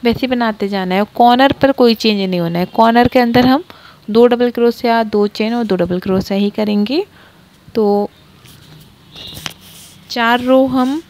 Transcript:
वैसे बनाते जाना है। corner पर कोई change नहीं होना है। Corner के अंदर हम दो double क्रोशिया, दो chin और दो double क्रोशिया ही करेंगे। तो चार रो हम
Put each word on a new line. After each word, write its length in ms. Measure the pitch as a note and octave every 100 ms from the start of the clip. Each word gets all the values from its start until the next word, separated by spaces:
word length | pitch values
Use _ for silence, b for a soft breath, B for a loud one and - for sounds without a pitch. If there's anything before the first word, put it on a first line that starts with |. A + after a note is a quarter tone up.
वैसे 220 | A#3+ A3+ B3+
बनाते 420 | B3 A#3 G#3+ G3+
जाना 260 | G3+ F#3
है। 100 | F#3 G#3
corner 380 | - A#3+ B3 C4+
पर 200 | - C4+
कोई 200 | C4+ B3
change 260 | A3 A3+ G#3
नहीं 200 | F#3+ F3+
होना 180 | E3+ E3+
है। 80 | F#3
Corner 340 | - A3+ A#3 A#3+
के 100 | B3+
अंदर 280 | A#3+ A#3+ B3+
हम 180 | C4+ F#4 B B B -
दो 160 | G#3+ A#3+
double 240 | A#3+ B3
क्रोशिया, 520 | A#3+ A#3 A#3 A#3+ A3+
दो 220 | A3 G#3 G#3
chin 260 | - A3
और 100 | A#3+
दो 120 | A3+ F#3
double 240 | F3 F3+
क्रोशिया 380 | G3 F#3+ - G3
ही 120 | G3+
करेंगे। 540 | G3+ G#3+ G#3 G#3 C#4+ G4+ b b b b b -
तो 360 | - G#3 G3+ G#3 _ _ _ - - - - - _ _ - - - - - - - - - -
चार 300 | B3 A#3 A#3+
रो 240 | B3 C4 C4
हम 340 | C4 B3+ D4 -